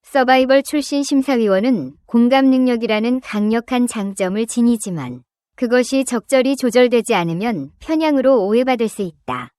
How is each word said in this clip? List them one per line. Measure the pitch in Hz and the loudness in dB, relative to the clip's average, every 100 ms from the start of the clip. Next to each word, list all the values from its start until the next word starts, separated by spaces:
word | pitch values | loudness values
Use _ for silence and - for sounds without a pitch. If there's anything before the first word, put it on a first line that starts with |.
서바이벌 | _ 277 254 262 262 269 | _ 0 4 2 4 2
출신 | 277 302 277 285 | 2 -6 -2 -4
심사위원은 | 285 277 262 247 214 190 240 226 131 - _ | 0 -2 0 0 2 2 2 -2 -4 -14 _
공감 | 233 240 269 269 | 2 4 4 4
능력이라는 | 262 254 233 220 214 233 254 | 2 2 0 -2 -2 -2 -4
강력한 | - 208 208 226 226 247 240 | -4 -2 0 -2 -2 -2 -2
장점을 | 226 196 196 185 202 226 | -2 -8 -4 -4 -2 -4
지니지만, | 240 233 226 208 165 127 127 _ _ _ - | 0 0 0 -4 -8 -8 -12 _ _ _ -6
그것이 | 240 247 240 269 262 | 0 0 0 -2 -2
적절히 | 233 _ 262 254 277 | -6 _ 0 0 -2
조절되지 | 247 247 247 240 220 | 0 2 4 2 0
않으면 | 208 170 170 226 190 139 _ | -2 -2 -4 -4 -4 -8 _
편향으로 | - 320 311 277 262 262 190 | -4 0 2 2 4 2 2
오해받을 | 226 262 247 220 | 0 0 -2 -2
수 | - | -4
있다. | 185 156 - 117 120 | -10 _ -12 -10 -12